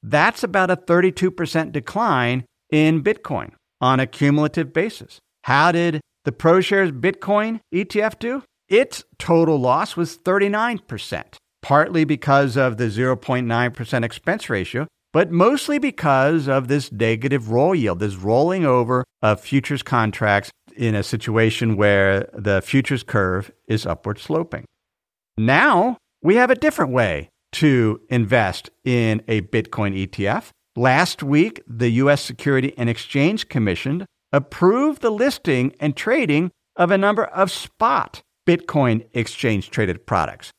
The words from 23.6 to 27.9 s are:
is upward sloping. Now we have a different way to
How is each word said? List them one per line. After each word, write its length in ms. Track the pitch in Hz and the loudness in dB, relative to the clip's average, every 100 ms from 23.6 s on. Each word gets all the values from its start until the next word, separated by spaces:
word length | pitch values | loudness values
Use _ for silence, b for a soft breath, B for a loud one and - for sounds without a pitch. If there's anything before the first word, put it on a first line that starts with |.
| - | -4
is 180 | 110 - | -4 -2
upward 320 | 82 - 107 | -6 -6 -10
sloping. 480 | - 156 165 98 - _ _ _ _ _ _ - | -4 -6 -4 -10 -14 _ _ _ _ _ _ -4
Now 600 | 110 139 277 196 226 233 _ _ | 2 4 4 4 2 -2 _ _
we 120 | 160 220 | 2 4
have 140 | 247 | 4
a 60 | 254 | 2
different 360 | 302 - 143 | 0 0 -2
way 380 | 127 110 76 71 _ _ | 0 0 -2 -8 _ _
to 480 | - 151 131 110 | 0 2 4 2